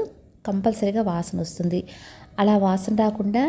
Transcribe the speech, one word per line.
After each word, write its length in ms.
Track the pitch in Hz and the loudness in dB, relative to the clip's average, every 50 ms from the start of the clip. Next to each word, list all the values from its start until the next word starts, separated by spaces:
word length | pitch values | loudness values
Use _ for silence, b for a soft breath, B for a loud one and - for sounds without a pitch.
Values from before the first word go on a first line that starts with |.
| 440 - - - - - _ _ - | 0 -2 -8 -18 -20 -20 _ _ -6
కంపల్సరీగా 560 | - 196 196 190 226 220 220 208 196 202 226 | -4 -2 0 0 0 0 0 0 0 0 0
వాసన 360 | 220 196 170 170 175 - - 180 | 0 0 0 -2 -4 -4 -4 -6
వస్తుంది. 420 | 165 165 - - 175 175 175 180 - B B B B B B B B B B - | -6 -6 -4 -4 -2 -2 -2 -2 -4 B B B B B B B B B B 0
అలా 160 | 202 208 208 | 4 4 4
వాసన 360 | 202 196 190 185 190 190 - 214 | 4 4 2 2 0 0 0 0
రాకుండా 460 | 208 220 214 214 214 196 202 208 240 269 | 2 2 0 0 -2 -2 0 0 0 2